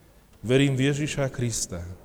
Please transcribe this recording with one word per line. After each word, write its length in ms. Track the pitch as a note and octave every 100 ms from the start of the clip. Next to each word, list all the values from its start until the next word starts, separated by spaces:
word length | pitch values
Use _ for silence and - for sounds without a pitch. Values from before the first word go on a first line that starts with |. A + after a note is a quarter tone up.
| - - _ -
Verím 320 | G2+ C3 C#3
v 160 | C3 C3+
Ježiša 400 | C#3+ D3+ - C3+
Krista, 560 | - A#2+ A2 - F2+ F2 F#2